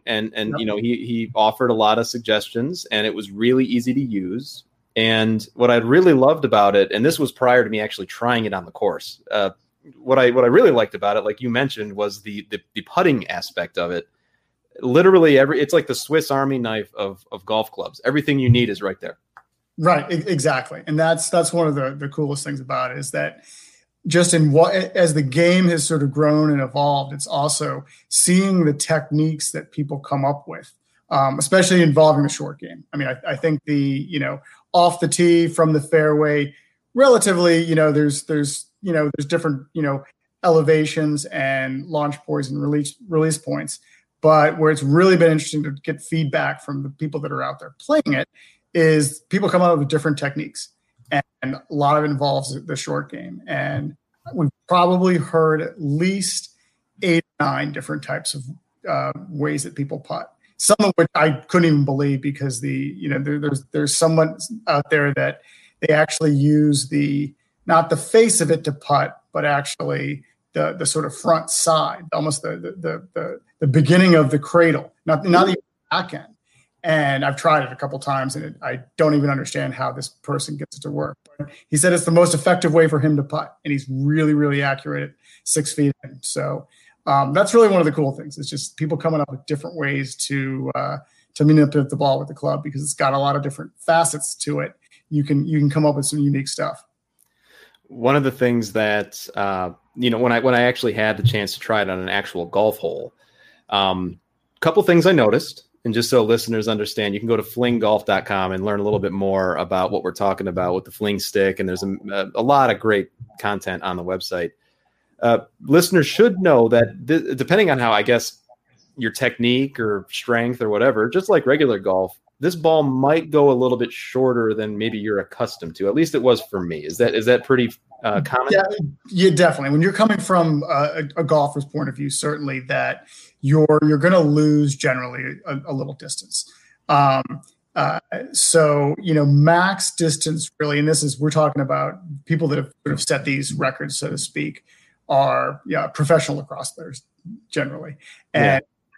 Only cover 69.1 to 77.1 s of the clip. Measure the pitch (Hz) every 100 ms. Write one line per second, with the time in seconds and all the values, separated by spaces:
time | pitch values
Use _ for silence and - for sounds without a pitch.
69.1 | - _ 156 147 143 139 - 147 71 139
70.1 | 143 - _ _ - 156 165 151 156 143
71.1 | - 175 160 165 - 165 156 151 165 165
72.1 | - 156 143 - 175 165 190 165 160 -
73.1 | 170 170 156 _ _ 147 139 135 180 185
74.1 | 165 139 147 - 170 165 139 - _ -
75.1 | 156 190 175 190 180 - _ _ 170 180
76.1 | 151 - _ _ _ _ _ - 156 143